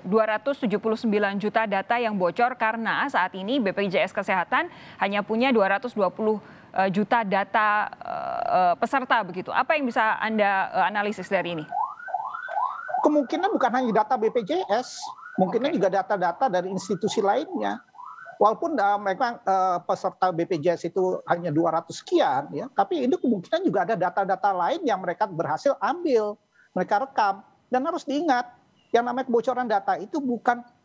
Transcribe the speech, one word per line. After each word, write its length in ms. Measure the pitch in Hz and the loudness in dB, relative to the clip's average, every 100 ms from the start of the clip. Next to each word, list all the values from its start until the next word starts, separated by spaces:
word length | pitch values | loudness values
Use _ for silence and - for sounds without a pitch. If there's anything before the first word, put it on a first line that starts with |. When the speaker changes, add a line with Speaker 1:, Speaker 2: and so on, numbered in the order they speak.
| - | 0
Speaker 1:
dua 240 | 214 220 | 2 2
ratus 320 | 214 277 277 | 0 -2 -2
tujuh 160 | 233 202 | 0 0
puluh 160 | 220 | -2
sembilan 480 | 220 233 208 202 196 | -2 0 2 0 0
juta 240 | 208 220 220 | 0 0 0
data 320 | 196 190 240 | 0 0 0
yang 160 | 233 | 0
bocor 400 | 208 180 175 240 | 0 0 2 0
karena 560 | 247 220 226 220 151 262 | 2 -2 0 -2 0 0
saat 240 | 233 185 | 0 0
ini 240 | 190 196 277 | -2 -2 0
B 160 | 202 | 0
P 160 | 180 202 | 0 0
J 160 | 175 175 | 2 0
S 80 | |
Kesehatan 560 | - 196 190 170 254 339 - - - | -2 -2 0 0 0 -2 -6 -16 -4
hanya 240 | 196 202 202 | -2 0 0
punya 240 | 220 262 | 2 4
dua 240 | 233 190 | 4 4
ratus 240 | 196 240 220 | 2 -2 0
dua 160 | 185 | 0
puluh, 240 | - 220 214 - - - - | 2 0 0 -4 -20 -8 0
eee, 80 | 190 | 0
juta 320 | 185 208 240 208 | 2 2 0 2
data, 640 | 190 196 233 214 208 202 - - 76 67 62 - | 0 0 2 2 2 -2 -6 -10 -8 -6 -4 0
eee, 280 | 180 180 170 | 2 4 2
peserta 480 | 240 277 247 247 180 | 0 0 2 0 0
begitu. 240 | 180 - | -6 -4
Apa 240 | - 254 | -2 0
yang 160 | 311 269 | 0 0
bisa 320 | 240 220 202 | 2 2 0
Anda, 480 | 214 220 202 196 185 | 0 2 2 2 0
eee, 160 | - 180 | 0 0
analisis 400 | 208 208 208 180 | 0 -2 -4 -2
dari 320 | 190 170 170 | -2 -2 -6
ini? 80 | 151 762 - - - - - - - - - - - - | -6 -4 -4 -6 -8 -8 -6 -8 -8 -4 -4 -4 -6 0
Speaker 2:
Kemungkinan 480 | 320 294 262 320 381 | 2 2 0 -2 -2
bukan 220 | 370 247 | 0 0
hanya 320 | 247 254 220 214 | 0 0 0 0
data 160 | 240 | 0
B 80 | 214 | 0
P 160 | 247 202 | -2 -2
J 240 | 330 370 | -2 0
S, 320 | 208 254 - - - - - | -2 -2 -10 -12 -14 -8 -2
mungkinan 320 | 185 208 269 | 0 0 -2
Speaker 1:
Oke. 80 | 285 | 0
Speaker 2:
juga 80 | 190 | 0
data-data 560 | 190 190 202 180 175 269 | 0 0 -2 -2 0 0
dari 240 | 180 180 | 0 -2
institusi 560 | 190 - 202 214 - 196 | -6 -4 -4 -2 0 0
lainnya. 560 | 226 311 330 208 202 - - - - - - | 0 -2 -4 -4 -6 -10 -20 -18 -18 -8 2
Walaupun, 400 | 202 220 339 294 | 2 4 -2 0
eee, 200 | 202 202 | 2 2
memang, 320 | 202 190 247 240 | 0 0 -2 -2
eee, 340 | - 190 185 175 | 0 2 2 0
peserta 480 | - 185 190 - 185 | -2 -2 -2 0 0
B 160 | 165 170 | 2 0
P 160 | 180 | 0
J 160 | 151 165 | 0 0
S 80 | 170 | -2
itu 320 | 190 185 - - | 0 0 0 -2
hanya 240 | 175 170 | -2 0
dua 240 | 147 170 160 | 0 2 0
ratus 240 | - 165 | -4 -10
sekian, 480 | - 349 202 135 - 143 | 0 2 4 0 -4 -6
ya, 160 | 233 | -4
tapi 320 | - - 349 | -2 0 0
itu 160 | 247 339 | 0 0
kemungkinan 480 | 269 208 175 320 359 | 2 0 0 0 2
juga 160 | 196 | 0
ada 160 | 175 220 | 0 0
data-data 560 | 180 196 196 185 202 190 | 0 0 0 0 0 2
lain 240 | 175 320 320 | 0 0 0
yang 160 | 196 | -2
mereka 240 | 185 170 214 | -2 -2 -2
berhasil 480 | 170 151 156 285 262 | -2 -2 0 0 0
ambil, 560 | 202 330 339 240 214 214 _ _ _ | 0 -2 2 2 2 -4 _ _ _
mereka 320 | - 185 208 | -4 0 0
rekam. 400 | 202 - 208 196 - _ - | 0 0 0 0 -8 _ -2
Dan 160 | 247 | -2
harus 240 | 285 339 - | 0 -4 -2
diingat, 400 | 359 349 247 247 - _ _ _ 233 | -2 2 2 0 -10 _ _ _ 2
yang 160 | 240 | 2
namanya 160 | 247 262 | -2 0
kebocoran 400 | 233 226 247 247 | 0 2 0 0
data 320 | 208 202 180 | 0 0 -2
itu 240 | 196 320 | -2 -4
bukan 400 | 277 233 - 240 240 _ | -2 -2 0 -2 -2 _